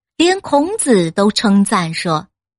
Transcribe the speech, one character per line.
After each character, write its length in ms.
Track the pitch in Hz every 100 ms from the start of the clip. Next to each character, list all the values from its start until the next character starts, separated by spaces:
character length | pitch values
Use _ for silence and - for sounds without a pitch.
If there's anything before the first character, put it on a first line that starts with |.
| _ -
连 240 | 349 392
孔 360 | - 285 330 440
子 320 | 294 202 165
都 220 | 180 202
称 340 | - 214 202 196
赞 260 | 202 165 165
说 320 | 180 156 - _ _